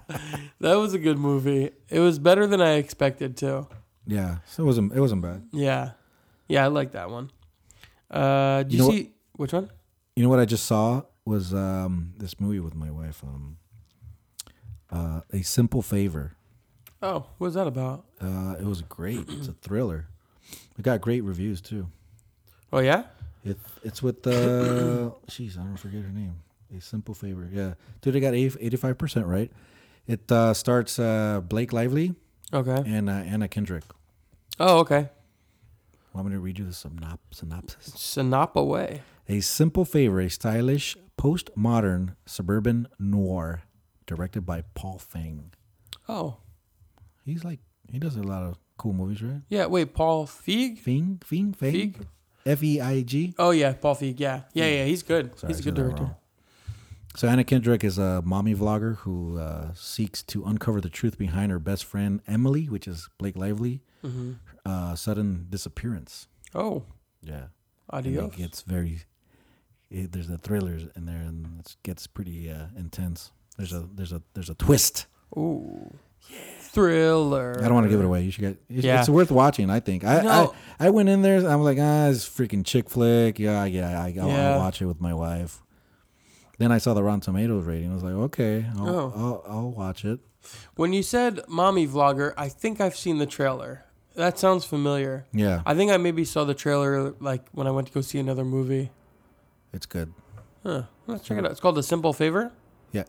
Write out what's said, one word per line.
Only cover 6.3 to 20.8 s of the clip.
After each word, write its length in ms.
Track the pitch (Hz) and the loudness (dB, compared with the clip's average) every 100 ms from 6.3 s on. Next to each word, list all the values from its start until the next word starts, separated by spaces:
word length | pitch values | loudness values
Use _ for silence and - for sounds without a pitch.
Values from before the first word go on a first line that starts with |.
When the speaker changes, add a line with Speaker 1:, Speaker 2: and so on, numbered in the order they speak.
| _ - | _ 0
Speaker 1:
Yeah, 180 | 143 135 | 2 4
I 20 | |
like 240 | 147 135 | 2 -2
that 160 | 98 90 | -6 -10
one. 200 | 120 135 _ _ _ _ _ - _ _ | -10 -12 _ _ _ _ _ -20 _ _
Uh, 520 | 147 139 139 139 135 | 0 2 4 4 2
did 100 | 135 | 4
Speaker 2:
You 40 | 120 | 6
Speaker 1:
you 60 | |
Speaker 2:
know 40 | 127 | 6
what? 80 | 214 | 6
Speaker 1:
see, 160 | - _ _ | -2 _ _
which 200 | - 139 | -8 -2
one? 160 | 175 196 - _ _ _ - | -2 -4 -12 _ _ _ 2
Speaker 2:
You 80 | |
know 60 | 120 | 6
what 100 | 127 | 6
I 60 | 110 | 6
just 200 | 113 - | 2 2
saw 380 | 110 113 131 - _ - | 2 4 0 -4 _ -4
was, 280 | 107 90 | -2 -2
um, 600 | 98 95 95 92 90 85 95 | -2 -2 -2 -2 -4 -6 -10
this 220 | 95 - | -14 -4
movie 180 | 101 101 | -4 -2
with 160 | 80 80 | -6 -8
my 160 | 76 | -8
wife, 320 | 76 80 76 | -8 -10 -10
um, 340 | 69 69 71 82 _ - _ _ - - _ - - _ - - _ | -12 -12 -14 -16 _ -20 _ _ -20 -20 _ -20 -20 _ -20 -20 _
uh, 300 | 85 85 80 - | -6 -4 -6 -6
A 100 | 98 | -6
Simple 380 | 87 - 120 131 | 0 2 2 2
Favor. 520 | - 101 98 78 73 - _ _ _ _ - _ | 0 0 0 -2 -8 -14 _ _ _ _ -20 _
Speaker 1:
Oh, 180 | 190 160 - - | -6 -6 -8 -8
what 80 | 180 | -4
was 60 | |
that 140 | 175 170 | -2 -2
about? 380 | 127 131 143 - _ | -2 -6 -8 -14 _
Speaker 2:
Uh, 360 | 95 95 92 90 | -6 -4 -6 -4
it 60 | 101 | -4
was 160 | 92 | -4
great. 420 | 78 - 90 117 - | -8 -8 -6 -6 -8
It's 180 | 73 135 | -10 -12
a 60 | |
thriller. 540 | - - 104 117 80 82 - _ _ - - - | -12 -6 -4 -2 -4 -8 -16 _ _ -20 -20 -18
It 40 | - | -4